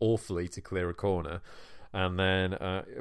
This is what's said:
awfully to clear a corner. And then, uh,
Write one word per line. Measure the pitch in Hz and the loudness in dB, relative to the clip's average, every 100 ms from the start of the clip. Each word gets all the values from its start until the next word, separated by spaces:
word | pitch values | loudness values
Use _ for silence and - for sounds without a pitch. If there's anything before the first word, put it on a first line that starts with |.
awfully | 110 113 - 87 90 | 2 2 0 -2 -2
to | - | -6
clear | - 95 87 | -4 -2 -2
a | |
corner. | 85 101 90 76 87 - - - - - | 0 2 2 0 -6 -10 -16 -14 -14 -4
And | 98 92 90 | 0 2 4
then, | 95 95 92 95 | 4 4 2 0
uh, | 92 95 - 123 | -2 -2 -4 -10